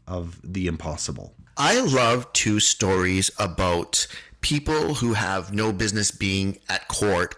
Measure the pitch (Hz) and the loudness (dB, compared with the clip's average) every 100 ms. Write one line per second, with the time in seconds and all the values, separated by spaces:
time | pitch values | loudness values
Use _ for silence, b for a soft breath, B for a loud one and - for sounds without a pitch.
0 | - 90 85 82 - 95 90 78 80 76 | -10 -8 -8 -12 -10 -4 -2 -2 -6 -6
1 | - 62 50 - - - 147 240 226 131 | -6 -8 -12 -20 -12 -2 2 4 4 4
2 | 117 123 123 - 110 107 - - 98 92 | 4 2 0 0 2 4 2 2 2 2
3 | 92 92 95 - 101 82 92 87 - - | 2 2 0 -2 -4 0 0 0 0 -2
4 | - B B - - 147 143 156 160 135 | -2 B B -8 -2 -2 0 0 0 0
5 | 117 110 95 95 90 104 110 95 107 107 | 0 0 0 -2 -2 -2 0 0 0 0
6 | 98 - 98 95 98 98 - 95 - - | -2 0 0 0 0 -4 -6 -6 -4 -2
7 | 104 90 85 | 2 2 0